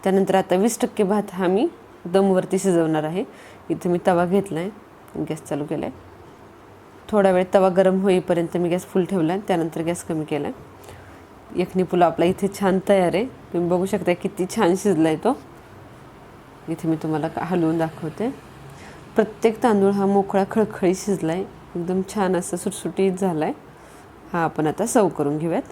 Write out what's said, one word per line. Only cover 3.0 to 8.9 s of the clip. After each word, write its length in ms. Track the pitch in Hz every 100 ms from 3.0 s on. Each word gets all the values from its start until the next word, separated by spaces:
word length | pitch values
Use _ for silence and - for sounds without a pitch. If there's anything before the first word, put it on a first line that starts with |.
आहे. 200 | 156 175 262 - - - -
इथे 180 | 165 185
मी 100 | 175 175
तवा 200 | 175 175
घेतला 340 | 196 196 156
आहे, 100 | 180 214 - - - -
गॅस 180 | 151 156
चालू 220 | - 147
केला 220 | 147 151 143
आहे. 80 | 131 - - - - - - - - - - -
थोडा 220 | 214 196
वेळ 140 | 180 185
तवा 140 | 202 190
गरम 320 | 180 190 190
होईपर्यंत 560 | 196 180 170 170 170 175
मी 120 | 175
गॅस 180 | 180
फुल 180 | -